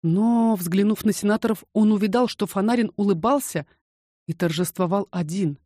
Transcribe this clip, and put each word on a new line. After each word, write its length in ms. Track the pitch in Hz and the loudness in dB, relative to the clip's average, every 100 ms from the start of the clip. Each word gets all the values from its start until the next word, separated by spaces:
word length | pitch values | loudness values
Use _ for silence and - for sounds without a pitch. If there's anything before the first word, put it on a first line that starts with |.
Но, 520 | 165 180 226 233 226 | 0 0 2 2 2
взглянув 500 | 214 170 185 208 208 | 0 0 2 2 2
на 80 | 220 | -2
сенаторов, 520 | 196 208 220 226 226 - | 0 0 0 0 -4 -4
он 200 | - 214 | 2 2
увидал, 340 | 208 208 247 247 | 4 2 2 0
что 200 | - 196 | -2 -4
Фонарин 440 | 202 208 233 226 - | -2 0 0 0 0
улыбался 720 | 202 175 220 277 - 165 - _ _ _ _ _ - | 0 2 2 0 -2 -8 -8 _ _ _ _ _ -12
и 60 | |
торжествовал 760 | 156 175 160 180 - 180 196 - | -4 -2 -2 -4 -2 -2 -2 -4
один. 480 | 175 156 185 170 139 | -6 -4 -2 -2 -4